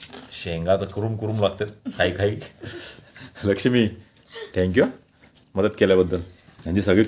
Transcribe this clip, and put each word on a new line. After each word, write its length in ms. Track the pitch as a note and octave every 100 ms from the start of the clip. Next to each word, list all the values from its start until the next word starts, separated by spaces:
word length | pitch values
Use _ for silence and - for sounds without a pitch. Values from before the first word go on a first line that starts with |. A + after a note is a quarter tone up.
| - - -
शेंगा 440 | - F2+ E2 F2 F#2+
तर 80 |
कुरुम 320 | F#2+ - A2 G#2+
कुरुम 240 | A2 A2
लागतात, 260 | G2 - G#2 - - -
खाई 160 | F2+
खाई. 240 | F2+ G2+ - - - - - - - - - - -
लक्ष्मी, 440 | G2+ G2 C3 B2 A2 - - - - - - F#2
thank 220 | F#2 F#2+
you 100 | C4 - _ _ - - _
मदत 200 | F#2+ G2+ -
केल्याबद्दल. 420 | G2 F#2 F2+ F2+ F2+ - - -
म्हणजे 240 | E2 F#2
सगळी 200 | G2 F#2+